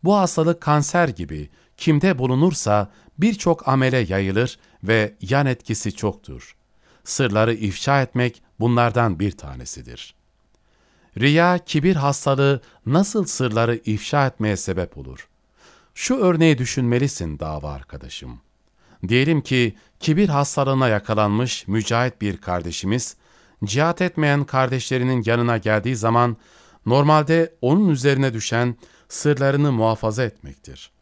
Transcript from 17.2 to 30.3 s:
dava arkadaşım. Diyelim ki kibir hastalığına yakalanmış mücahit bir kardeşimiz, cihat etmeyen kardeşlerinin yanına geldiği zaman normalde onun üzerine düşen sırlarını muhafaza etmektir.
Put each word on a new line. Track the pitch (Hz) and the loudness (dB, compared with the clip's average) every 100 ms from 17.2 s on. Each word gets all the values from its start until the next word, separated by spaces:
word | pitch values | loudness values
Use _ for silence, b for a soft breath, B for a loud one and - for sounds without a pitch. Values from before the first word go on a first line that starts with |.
| 85 76 | -8 -8
dava | 78 76 73 | -8 -8 -10
arkadaşım. | 69 - 76 67 - 62 58 _ _ _ b b b 90 | -12 -14 -16 -16 -16 -16 -20 _ _ _ b b b 0
Diyelim | 120 139 156 | 2 4 2
ki | - 127 117 - b b | 2 0 0 -2 b b
kibir | - 156 202 | 0 2 2
hastalığına | 143 143 - 135 135 131 | 2 0 -2 0 2 2
yakalanmış | 107 - 107 104 104 123 - - | 2 0 0 2 0 -2 -6 -4
mücahit | 107 101 117 127 - | -4 0 0 -2 -4
bir | 104 92 | -6 -6
kardeşimiz, | - 90 87 82 95 - - - b b b b | -4 -4 -4 -6 -4 -4 -4 -12 b b b b
cihat | 104 113 156 170 | -4 0 0 0
etmeyen | 180 - 151 143 | -2 0 0 0
kardeşlerinin | 139 131 131 127 - 131 123 127 110 | 0 0 0 -2 -2 -2 0 0 0
yanına | 117 120 113 | 0 2 0
geldiği | 107 107 110 123 | 0 0 0 -2
zaman | 110 117 120 113 b b b b - | 2 2 2 -2 b b b b 0
normalde | 131 147 156 151 165 165 _ | 2 6 4 4 2 0 _
onun | 123 170 202 | 0 2 4
üzerine | 143 135 135 135 | 2 2 2 0
düşen | 113 - 117 123 120 b b b | -2 -4 -2 -2 -4 b b b
sırlarını | - 147 139 139 143 147 | -4 0 2 2 2 2
muhafaza | 123 113 110 110 107 | 2 2 0 -2 -2
etmektir. | 113 | -4